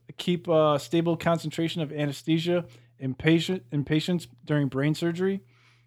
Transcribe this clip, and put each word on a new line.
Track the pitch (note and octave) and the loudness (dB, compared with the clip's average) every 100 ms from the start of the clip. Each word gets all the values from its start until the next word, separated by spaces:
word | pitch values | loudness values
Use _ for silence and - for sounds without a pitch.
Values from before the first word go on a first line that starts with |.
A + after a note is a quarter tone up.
| - - | -20 -8
keep | - F3 F3 | -2 -2 2
a | D#3 D#3 C#3+ | 4 4 2
stable | - E3+ E3+ D#3+ | 0 0 0 0
concentration | E3+ E3 D#3 - E3 F3 | 0 0 -2 -4 -4 -2
of | D3 | -6
anesthesia | D3 D3 C#3 - D#3+ E3 F3 E3 - _ - | -2 -4 -4 0 0 2 -2 -2 -14 _ -10
in | C3+ | -8
patient, | B2+ D#3+ E3 D#3+ F#3 - | -2 2 4 2 -4 -4
in | D3 | -4
patients | C3+ D#3 E3 F3 - - - | 0 0 0 -2 -4 -12 -2
during | D3 C#3 | 0 0
brain | C3 D3 D#3 | 0 0 0
surgery. | E3+ E3+ F#3+ G3 - _ _ _ | -2 0 -2 -2 -8 _ _ _